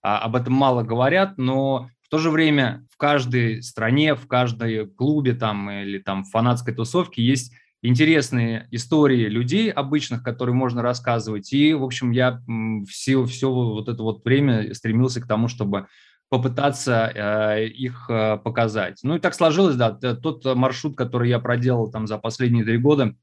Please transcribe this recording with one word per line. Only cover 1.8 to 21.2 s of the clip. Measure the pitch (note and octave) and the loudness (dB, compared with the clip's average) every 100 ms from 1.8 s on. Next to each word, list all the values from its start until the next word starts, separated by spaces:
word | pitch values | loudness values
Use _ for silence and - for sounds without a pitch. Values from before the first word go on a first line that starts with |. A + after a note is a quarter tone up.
| B2+ _ | -6 _
в | _ | _
то | D#3 | -2
же | D#3+ | 0
время | D#3 D#3+ D3 B2+ G2 - | 2 4 4 2 -2 -12
в | _ | _
каждой | D3 D3 B2 B2 A2+ G#2+ | 2 2 2 0 0 -2
стране, | - - A2+ C3+ D#3 | -10 -4 0 2 2
в | C3+ - | 0 0
каждой | B2+ B2 A#2 A#2 A2 G#2 | 0 0 -2 -4 -4 -6
клубе | _ C3+ D3+ C3 | _ 0 2 0
там, | A#2+ A2 G#2 G2+ | 0 -2 -4 -6
или | G2+ G2+ G2 | -6 -6 -8
там | G2 F#2+ | -6 -6
фанатской | G2 A2 A#2+ B2 B2 | -2 0 2 0 -2
тусовке | B2 A2 E3+ F3+ - | -6 -2 -2 -2 -2
есть | A#2+ C3+ - _ _ _ | 0 0 -4 _ _ _
интересные | A#2+ B2 D#3 D#3+ B2+ B2 A#2 A2+ - | 0 4 4 4 2 0 0 -4 -6
истории | A#2 - D#3 C#3+ B2+ A2 | -10 0 4 6 4 2
людей | A2 B2 F#3 A3 | 0 0 0 0
обычных, | C#3+ C3+ D3 - A#2+ | -2 -2 -2 -2 -6
которые | B2 A#2+ B2 B2 | -6 -4 0 0
можно | C3 A#2+ | 0 0
рассказывать. | A#2+ B2 - A#2 G#2+ G#2 G2 | -2 -2 -2 -2 -2 -8 -2
И, | C3+ D3+ | 2 4
в | D#3 | 2
общем, | C3 B2 B2+ | -2 -2 -2
я, | A#2+ B2+ B2 - | 2 2 0 -8
м, | A2+ A2 G#2+ G2+ | -4 -4 -4 -8
всё, | - - C3 B2 | -8 0 0 0
всё | - C3+ | -2 -2
вот | B2+ A#2+ G#2+ G#2+ | 0 -2 -4 -6
это | A2+ | -6
вот | A2 G#2 | -4 -4
время | A#2+ C3+ C#3+ A2+ G#2+ | 0 2 4 2 -2
стремился | - A2+ A2+ B2+ B2 | -6 -2 2 0 -2
к | A#2+ | -2
тому, | G#2+ A#2 | 0 0
чтобы | - G2+ G2+ F#2+ _ _ _ _ | -2 -4 -4 -6 _ _ _ _
попытаться, | C3 B2+ B2 C#3+ C3+ - A#2 A2+ | 0 0 0 0 0 0 0 0
э, | - G#2 G#2+ G#2+ G#2+ A2+ | -2 -2 0 0 0 -2
их, | A#2+ B2+ B2 - | -4 -8 -8 -4
э, | A2+ A2 G#2 | 0 0 0
показать. | A#2 B2 A2+ G#2+ F2+ F#2+ | -2 0 0 0 -4 -4
Ну | C3 E3 | -4 0
и | |
так | F3+ | -2
сложилось, | - E3 D#3 F#3+ C3 | 2 2 4 2 4
да, | A2+ | 0
т-, | G#2 B2+ A#2+ | 0 -4 -2
тот | D#3+ C3+ C3 B2 | -4 -4 -2 2
маршрут, | C3 B2 D#3 C3+ | 2 0 -8 -4
который | B2 B2+ | -4 0